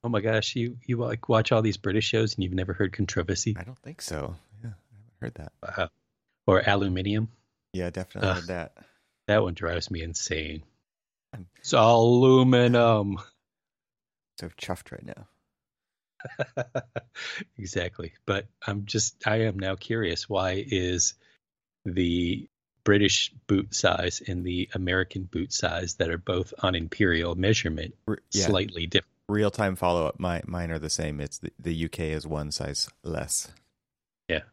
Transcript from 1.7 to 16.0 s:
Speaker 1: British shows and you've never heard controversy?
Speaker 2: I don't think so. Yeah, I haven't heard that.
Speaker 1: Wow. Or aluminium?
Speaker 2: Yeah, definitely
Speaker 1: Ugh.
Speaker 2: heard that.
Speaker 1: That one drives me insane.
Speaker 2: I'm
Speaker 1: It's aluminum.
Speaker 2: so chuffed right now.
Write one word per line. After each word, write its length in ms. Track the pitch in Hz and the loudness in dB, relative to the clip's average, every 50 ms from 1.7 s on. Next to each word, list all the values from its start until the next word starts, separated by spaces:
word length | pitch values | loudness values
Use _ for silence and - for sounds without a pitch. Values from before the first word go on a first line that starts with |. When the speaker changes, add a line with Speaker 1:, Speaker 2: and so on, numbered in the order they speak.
| 98 | 0
Speaker 1:
British 300 | - - 98 95 110 101 | -2 -4 -2 0 0 0
shows 280 | - - 110 110 107 - | 2 2 2 0 0 0
and 80 | - 95 | -2 -4
you've 120 | 90 90 | -2 -2
never 180 | 92 90 92 92 | -2 -2 -4 -2
heard 200 | - 104 92 87 | -2 -2 -2 0
controversy? 640 | - 101 90 - 95 85 87 92 - - 113 104 - | -4 -4 -2 -2 -4 -2 -2 -2 -2 -2 -2 -4 -4
Speaker 2:
I 60 | 87 | -8
don't 140 | 104 131 _ | -14 -16 _
think 200 | _ - 160 - - | _ -18 -16 -12 -10
so. 320 | - - 76 69 64 87 82 _ _ 101 104 113 | -8 -6 -6 -6 -8 -10 -12 _ _ -20 -16 -14
Yeah, 80 | 117 | -14
I 260 | 104 90 _ _ 117 | -14 -14 _ _ _
haven't 240 | 101 110 113 _ _ | -20 -20 _ _ _
heard 140 | 123 - - | -12 -12 -12
that. 180 | - 76 76 _ _ - - - - | -12 -18 -18 _ _ -14 -10 -6 -6
Speaker 1:
Wow. 100 | 90 - _ _ _ _ _ _ _ _ _ _ _ | -6 -6 _ _ _ _ _ _ _ _ _ _ _
Or 160 | - 95 92 - | 4 4 4 4
aluminium? 640 | - 101 101 101 98 92 92 92 101 104 107 110 113 - _ _ _ _ _ _ _ - | 4 2 2 2 0 -2 -2 0 0 0 0 0 -2 -6 _ _ _ _ _ _ _ -8
Speaker 2:
Yeah, 160 | 92 90 87 | -6 -6 -4
definitely 400 | 87 95 92 _ - 98 104 98 | -6 -6 -10 _ -6 -2 0 0
Speaker 1:
Ugh. 60 | 92 | 0
Speaker 2:
heard 100 | 90 87 | 0 -2
that. 300 | 90 92 87 82 - _ - - _ _ _ _ _ _ _ _ - | -6 -8 -8 -8 -10 _ -20 -20 _ _ _ _ _ _ _ _ 2
Speaker 1:
That 140 | 104 107 107 | 2 2 2
one 100 | 92 87 | 0 -4
drives 360 | - - 85 85 87 - - | -4 -4 -4 -4 -4 -4 -6
me 120 | - 82 80 | -8 -8 -6
insane. 600 | 82 82 - - - - 78 78 76 78 80 80 _ _ _ _ _ _ _ _ _ _ _ _ _ - | -8 -8 -8 -4 -4 -4 -4 -4 -6 -10 -12 -14 _ _ _ _ _ _ _ _ _ _ _ _ _ -20
Speaker 2:
I'm 120 | 104 92 _ _ | -20 -20 _ _
Speaker 1:
It's 160 | _ _ - - | _ _ 0 4
aluminum. 1400 | 127 110 113 120 117 117 117 123 123 127 131 131 131 127 127 127 123 123 120 123 120 117 117 113 107 101 101 98 90 - - _ _ _ _ _ _ _ _ _ _ _ _ _ _ _ _ _ _ _ _ _ - | 6 8 8 8 8 8 8 8 8 8 10 10 10 8 8 8 8 6 6 6 6 6 6 6 4 2 0 -4 -6 -8 -16 _ _ _ _ _ _ _ _ _ _ _ _ _ _ _ _ _ _ _ _ _ -14
Speaker 2:
so 100 | - 82 - - | -14 -14 -12 -12
chuffed 320 | - - 92 - - - | -8 -8 -8 -8 -8 -16
right 140 | - - - | -18 -16 -14
now. 220 | - - - 101 _ _ _ _ _ _ _ _ _ _ _ _ _ _ _ | -14 -16 -16 -16 _ _ _ _ _ _ _ _ _ _ _ _ _ _ _